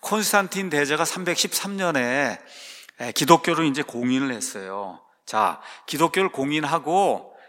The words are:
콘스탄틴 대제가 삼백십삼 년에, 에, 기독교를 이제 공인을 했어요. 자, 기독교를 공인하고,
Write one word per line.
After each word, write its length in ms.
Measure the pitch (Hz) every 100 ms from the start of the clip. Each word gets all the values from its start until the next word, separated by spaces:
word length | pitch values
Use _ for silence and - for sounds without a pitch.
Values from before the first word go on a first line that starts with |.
콘스탄틴 680 | - 214 202 208 190 190 190
대제가 340 | 151 143 151
삼백십삼 720 | 160 - 180 170 196 - 190 196
년에, 640 | 185 147 123 131 135 104 - - - - - _
에, 120 | 120
기독교를 540 | 117 139 170 - 160 160
이제 160 | 139
공인을 500 | 143 117 123 131 135
했어요. 720 | 117 - 104 95 98 98 90 _ _ -
자, 360 | 110 101 80 - - -
기독교를 440 | - 160 185 190
공인하고, 1000 | - 135 151 147 165 139 180 190 104 - -